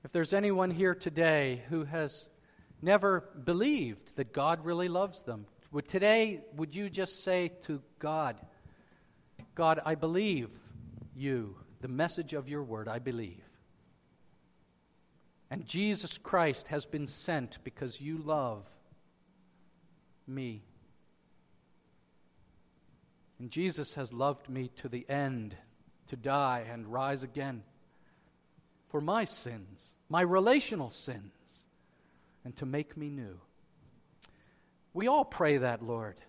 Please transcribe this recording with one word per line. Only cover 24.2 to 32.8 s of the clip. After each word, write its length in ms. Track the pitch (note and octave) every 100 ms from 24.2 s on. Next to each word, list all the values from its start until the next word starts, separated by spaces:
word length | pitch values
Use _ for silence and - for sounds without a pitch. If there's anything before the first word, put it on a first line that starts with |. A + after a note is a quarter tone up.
| C#3 C#3+ -
me 200 | C3 B2+ -
to 120 | C3
the 200 | B2 B2
end, 480 | C#3 C#3 B2+ G#2+ F#2 - _ - _ -
to 80 | B2+
die 440 | C3+ C#3 C3+ B2
and 320 | A2+ A#2 G#2+
rise 300 | A#2+ C3+ C#3
again 420 | B2+ C#3+ C#3 A#2+ G2+ _ _ _ _ _ _ _ _ _ _ _ _
for 120 | D3+
my 240 | D3+ G#3+
sins, 680 | G3+ - B2 A2+ F#2+ F#2 - _ _
my 140 | E3
relational 680 | F3+ F#3 G3+ C#4 - G3+ B2
sins, 760 | - - A2+ G2+ _ _ - _ _ _ _ _ _ _ _
and 120 | B2+ A#2
to 100 | C3+
make 300 | C#3+